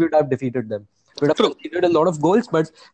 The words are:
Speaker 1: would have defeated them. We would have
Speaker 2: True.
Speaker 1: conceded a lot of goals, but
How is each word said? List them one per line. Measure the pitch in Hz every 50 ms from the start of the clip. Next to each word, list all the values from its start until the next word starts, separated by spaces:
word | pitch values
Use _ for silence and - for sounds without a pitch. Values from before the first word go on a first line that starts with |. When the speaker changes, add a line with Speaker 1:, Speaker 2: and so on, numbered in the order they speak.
| 165
Speaker 1:
would | 160 156
have | 156 151 135
defeated | 135 120 135 127 117 127 113 107
them. | 110 104 101 - _ _ _ _ _ -
We | 147 147
would | 156 -
have |
Speaker 2:
True. | 233 185 -
Speaker 1:
conceded | - - 156 - 180 175
a | 175
lot | 170 156 160 185
of | 170 151
goals, | 147 165 190 233 233 -
but | - 160 160 - - - - -